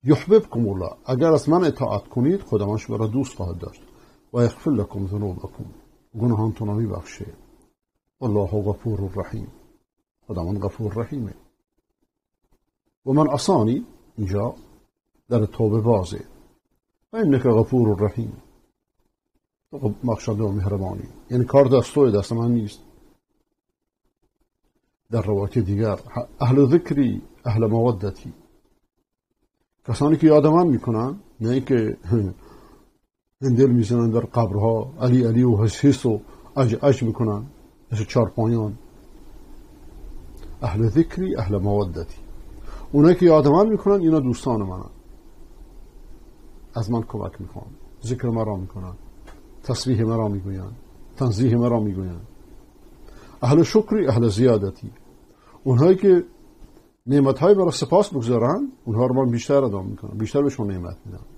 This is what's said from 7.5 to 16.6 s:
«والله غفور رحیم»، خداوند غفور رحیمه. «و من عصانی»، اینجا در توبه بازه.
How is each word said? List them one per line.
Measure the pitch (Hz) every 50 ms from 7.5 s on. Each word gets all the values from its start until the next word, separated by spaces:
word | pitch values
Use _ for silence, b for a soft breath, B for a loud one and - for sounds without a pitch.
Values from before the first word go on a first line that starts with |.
| _ _ _ _ _ _ _ _ _ _ _ _ _ _
«والله | 131 120 101 104 101
غفور | 90 98 107 98 104 98 - - 117 107 98 101 95 92
رحیم»، | 101 92 - - 110 104 - - - _ _ _ _ _ _ _ _ _ _ _ _ _
خداوند | - 110 90 85 87 101 101
غفور | 95 98 - - 117 107 98
رحیمه. | 113 113 - 147 143 117 92 90 - _ _ _ _ _ _ _ _ _ _ _ _ _ _ _ _ _ _ _ _ _ _ _ _ _ _ _ _ _ _ _ _ _
«و | 131 135
من | 147 156
عصانی»، | 147 139 135 - - 196 131 107 110 123 147 240 - - _ _ _ _
اینجا | - 107 90 98 101 107 123 - - - - - _ _ _ _ _ _ _ _ _ _ _
در | 120 117 107
توبه | 101 - - 117 107 104 113
بازه. | 107 117 117 101 92 90 - - - - - _ _ _ _ _